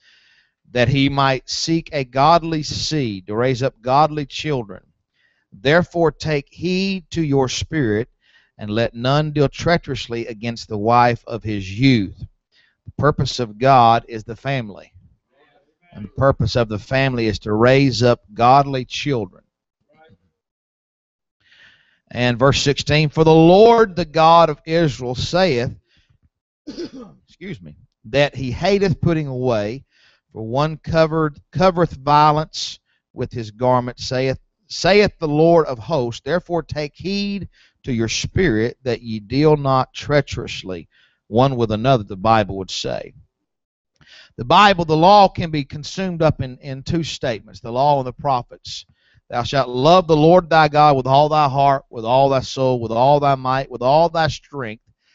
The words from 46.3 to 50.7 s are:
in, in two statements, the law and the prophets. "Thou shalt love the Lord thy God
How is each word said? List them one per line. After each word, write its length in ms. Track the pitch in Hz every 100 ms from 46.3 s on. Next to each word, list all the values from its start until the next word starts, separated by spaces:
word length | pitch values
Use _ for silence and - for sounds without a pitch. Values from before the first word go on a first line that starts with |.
| -
in, 160 | 131 127
in 240 | 147 135
two 220 | 131 170
statements, 560 | 147 - 139 107 - -
the 100 | 117
law 280 | 120 143 143
and 80 | 127
the 60 |
prophets. 720 | - 143 127 - - - - - _ _ _ _
"Thou 140 | 120
shalt 240 | 117 143 127
love 400 | 123 143 180 165
the 80 | 156
Lord 340 | 156 180 165
thy 160 | 160
God 280 | 151